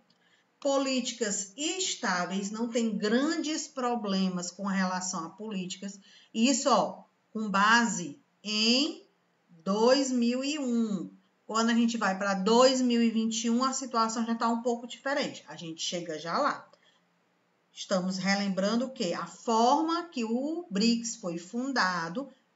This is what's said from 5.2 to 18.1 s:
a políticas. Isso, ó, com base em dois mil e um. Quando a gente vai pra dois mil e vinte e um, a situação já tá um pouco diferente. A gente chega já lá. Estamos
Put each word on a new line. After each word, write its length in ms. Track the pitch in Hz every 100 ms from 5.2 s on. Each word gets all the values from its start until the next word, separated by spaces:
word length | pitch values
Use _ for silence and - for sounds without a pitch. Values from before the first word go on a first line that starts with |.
a 60 | 165
políticas. 680 | - 214 190 180 - 196 - - - _
Isso, 380 | 226 247 269 285
ó, 340 | 214 190 - - _ _
com 180 | 220 220
base 680 | 196 208 226 220 175 160 - _ _
em 600 | 202 214 226 247 320 - - _ _ _ _ -
dois 480 | - 202 233 277 262
mil 320 | 254 233 254
e 120 | 277 302
um. 540 | 254 233 220 185 147 - _ _ -
Quando 220 | 220 233
a 40 |
gente 220 | 233 233 233
vai 200 | 202 190
pra 180 | 202
dois 480 | 190 190 233 262 262
mil 200 | 247 233
e 80 | 233
vinte 340 | 220 226 220
e 60 | 233
um, 140 | 240
a 80 | 262
situação 520 | 254 262 233 226 233 226
já 80 |
tá 120 | 226 233
um 100 | 233
pouco 260 | 254 233 247
diferente. 560 | - 269 285 185 - -
A 80 | 180
gente 260 | 165 160
chega 360 | - 180 170 156
já 180 | 165 202
lá. 340 | 294 - - _ _ _ _ _ _ _ _ _ _
Estamos 460 | - - 190 180